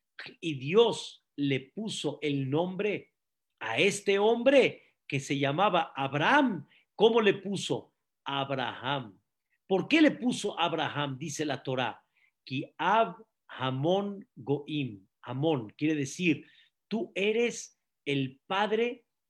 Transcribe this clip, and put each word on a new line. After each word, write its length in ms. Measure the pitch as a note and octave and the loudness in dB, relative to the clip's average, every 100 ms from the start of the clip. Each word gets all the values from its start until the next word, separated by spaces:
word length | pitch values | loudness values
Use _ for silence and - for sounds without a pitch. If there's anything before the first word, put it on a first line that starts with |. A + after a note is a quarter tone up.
| _ - C3+ B2+ | _ -20 -18 -10
Y 160 | E3 C#3 | -6 -6
Dios 680 | C3+ G3 A#3 D#3 - - _ - | 2 4 4 2 -8 -16 _ -4
le 240 | C#3+ C3 | 0 0
puso 600 | C3 - G#3+ - D3+ D3 | -4 -10 -8 -6 -6 -4
el 280 | D3+ C#3+ C3 | -4 -2 -2
nombre 640 | D3 F3+ F#3 G#3 F3+ - _ _ _ _ - | -2 -2 -2 -4 -4 -10 _ _ _ _ -14
a 180 | - A#2 | -6 2
este 420 | F#3+ - - G3 | 2 2 0 2
hombre 760 | G#3+ A#3+ B3+ C#4 E3 - _ _ - | 4 4 6 6 6 0 _ _ -6
que 120 | C#3 | -6
se 180 | - C#3+ | -2 -2
llamaba 560 | C#3 D3+ G#3 E3+ - - | 0 2 2 2 0 -4
Abraham. 720 | C#3 C#3 F3 C#4 C4+ F3 - _ _ - | -4 0 4 4 4 0 -8 _ _ 2
¿Cómo 260 | G#3+ A#3 | 4 6
le 120 | G#3 | 4
puso? 600 | E3 G3 F#3 - B2 - _ _ _ | 2 -2 -6 -4 -6 -6 _ _ _
Abraham. 960 | - C#3 C3+ C3 A#2 G#2 B2 C#3 A2+ - _ _ _ _ - | -6 -4 -2 -2 -4 -6 -4 -4 -6 -18 _ _ _ _ -2
¿Por 200 | F#3+ F3+ | 0 2
qué 140 | D#4+ | 6
le 100 | D4+ | 6
puso 480 | - A#3+ - G#3 - | 4 -4 -2 -4 -2
Abraham? 580 | E3 D#3+ C3+ C#3+ C#3+ C3 | -2 0 -2 -2 -4 -6
Dice 280 | D#3+ C3+ - | -8 -6 -4
la 160 | C3 | -4
Torá. 400 | - C3 A#2 - _ _ _ _ | -4 -2 -4 -6 _ _ _ _
Ki 300 | - - E3+ - | -10 -8 -8 -4
Ab 380 | E3 A3 A3 F3 - _ - | 0 2 2 -4 -20 _ -18
Hamon 800 | - C3 C3 D#3 F#3+ G3+ G3 - - | -6 -4 -2 0 0 -2 -10 -16 -12
Goim. 680 | B2 C#3+ D3 D3+ B2+ G2+ _ _ | -4 -4 -4 -6 -6 -10 _ _
Hamon 480 | - B2 D#3 D3 G#2 - | -10 -2 0 0 -4 -4
quiere 200 | D3+ D3+ | -2 -2
decir, 500 | C#3 - F3+ D3 - _ _ _ - | -4 -2 0 0 -4 _ _ _ -8
tú 240 | A3 F4 F3+ | -6 -4 -2
eres 640 | G3+ A3 A#3+ - - _ _ _ - | 0 2 0 -2 -14 _ _ _ -4
el 340 | C#3 C3 - - | -2 -2 -6 -4
padre 600 | F#3+ G#3 A3 A#3+ B3 _ _ | 0 0 2 0 -4 _ _